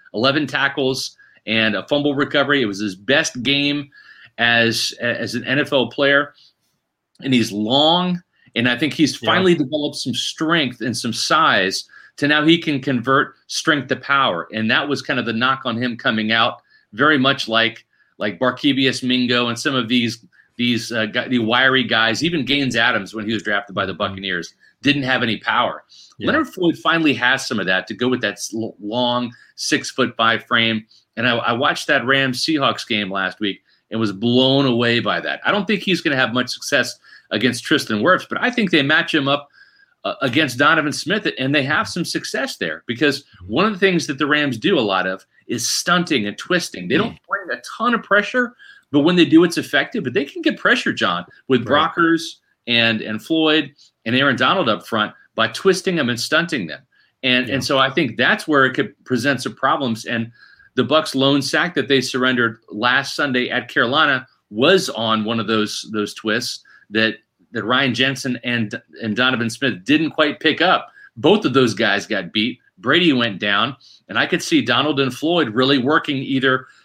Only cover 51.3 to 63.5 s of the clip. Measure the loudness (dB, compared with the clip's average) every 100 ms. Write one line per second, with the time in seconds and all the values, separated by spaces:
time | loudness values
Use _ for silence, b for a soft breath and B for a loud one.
51.3 | b 0 0 4 2 2 2 2 2 -2
52.3 | -14 _ _ 0 2 4 2 -4 -8 -2
53.3 | 2 4 2 0 -10 b _ -2 2 2
54.3 | 2 2 2 0 -2 -2 -2 -2 b b
55.3 | -2 -2 2 2 2 0 0 0 -2 0
56.3 | 0 0 -4 -6 -10 -16 _ _ _ 0
57.3 | 0 0 -4 0 2 2 2 -2 0 0
58.3 | 0 2 4 4 2 -4 -6 -4 -2 0
59.3 | -2 -4 -2 -2 0 -2 -4 -4 -6 -6
60.3 | b b b b -4 2 0 0 0 2
61.3 | 2 0 -2 -2 -4 0 0 0 -2 0
62.3 | 2 0 -2 _ -4 0 0 -2 -4 -2
63.3 | -2 -2